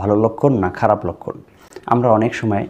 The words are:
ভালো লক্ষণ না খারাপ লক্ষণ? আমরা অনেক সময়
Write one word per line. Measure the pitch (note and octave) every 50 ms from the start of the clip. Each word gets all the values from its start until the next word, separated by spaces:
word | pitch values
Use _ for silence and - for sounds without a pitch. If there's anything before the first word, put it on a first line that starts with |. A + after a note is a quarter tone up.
ভালো | F#2 G#2 G#2 G#2+ A2+
লক্ষণ | A2+ - - - C#3+ C3 G#2 F#2
না | F2+ - -
খারাপ | A#2 G#2+ G#2 G#2 - F2
লক্ষণ? | E2+ - - - - - - _ _ _ - - - - - - A#2
আমরা | B2 B2 A#2+ A2
অনেক | G#2+ A2 A2+ - -
সময় | A#2+ G#2+ G2+ G2+ -